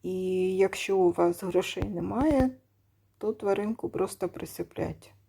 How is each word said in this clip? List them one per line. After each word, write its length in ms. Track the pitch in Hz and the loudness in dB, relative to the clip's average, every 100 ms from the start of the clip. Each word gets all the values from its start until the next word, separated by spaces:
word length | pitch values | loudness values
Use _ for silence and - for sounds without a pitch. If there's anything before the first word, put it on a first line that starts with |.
І 120 | 180 185 185 185 185 185 | -6 -6 -2 0 0 2
якщо 400 | 190 - - 196 | 2 2 0 4
у 140 | 175 | 4
вас 320 | 170 175 170 | 4 2 0
грошей 400 | 190 175 175 - | -2 -2 -2 -4
немає, 680 | 196 175 175 208 302 285 262 254 _ _ _ _ _ _ | -4 -4 -4 0 2 4 2 0 _ _ _ _ _ _
то 160 | 208 | -6
тваринку 560 | 214 202 196 208 226 175 | -2 0 0 0 -4 -6
просто 400 | 175 185 - 175 | -2 -4 -2 -8
присиплять. 840 | - 170 - - - - - - _ | -6 -12 -10 -10 -6 -6 -6 -16 _